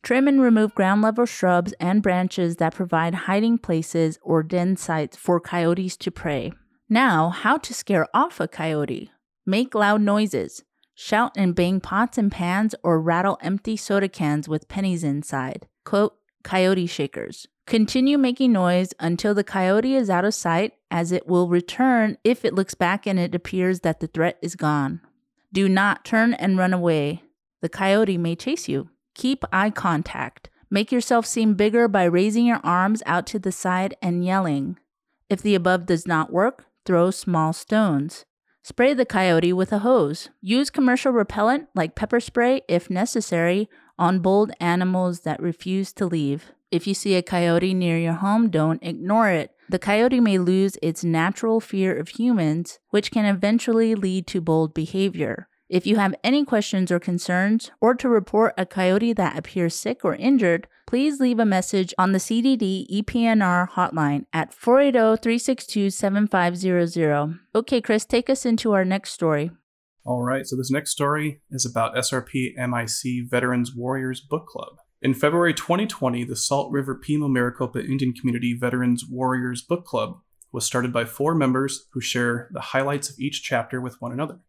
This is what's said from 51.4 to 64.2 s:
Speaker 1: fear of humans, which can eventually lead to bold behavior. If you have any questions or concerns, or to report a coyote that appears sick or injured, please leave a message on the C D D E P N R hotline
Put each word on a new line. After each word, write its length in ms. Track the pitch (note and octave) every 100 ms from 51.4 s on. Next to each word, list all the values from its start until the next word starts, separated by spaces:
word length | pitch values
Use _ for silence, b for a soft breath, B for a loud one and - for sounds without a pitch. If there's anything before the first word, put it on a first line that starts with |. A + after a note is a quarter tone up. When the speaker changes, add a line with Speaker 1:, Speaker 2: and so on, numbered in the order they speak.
| A3+ A3+
Speaker 1:
fear 380 | - G3 F#3+ D#3+
of 120 | D#3+
humans, 680 | - A#3+ A3+ D#3 D#3+ E3 - _
which 200 | G#3 -
can 140 | A3+
eventually 720 | G#3 G3 G3+ A3+ - A3+ A3+
lead 320 | A3 F#3+ F#3 E3+
to 160 | F#3
bold 320 | E3 D#3+ D#3+
behavior. 760 | E3 D#3+ F#3+ F#3+ F3 B2+ - - _ _
If 160 | F#3 -
you 100 | G#3+
have 180 | G3 -
any 220 | A3 C#4+
questions 480 | C#4+ A3 G#3 G3 F3+
or 80 | F3
concerns, 680 | F#3 F3 - F3+ G3 A3+ - _
or 140 | A3
to 140 | B3+ C4
report 420 | A3+ F#3 G#3 A3+ -
a 80 | F#3
coyote 480 | F#3+ F#3 G3 A#3
that 240 | A3 F3 -
appears 380 | - F#3 E3+ -
sick 280 | - B3
or 100 | F#3 -
injured, 520 | A#3 C4+ F#3+ E3+ - _ -
please 340 | A#3+ D4 C#4+
leave 180 | B3+ A#3
a 80 | A3
message 480 | F#3 F#3 G3 F#3 -
on 160 | F#3
the 80 | G3
C 220 | - A3+
D 120 | B3+
D 320 | B3+ G3 F#3+ -
E 100 | G3
P 240 | A3 A#3+
N 160 | A#3 A3
R 300 | F#3+ F3+ F3+
hotline 540 | - F3+ D#3+ D3 C#3+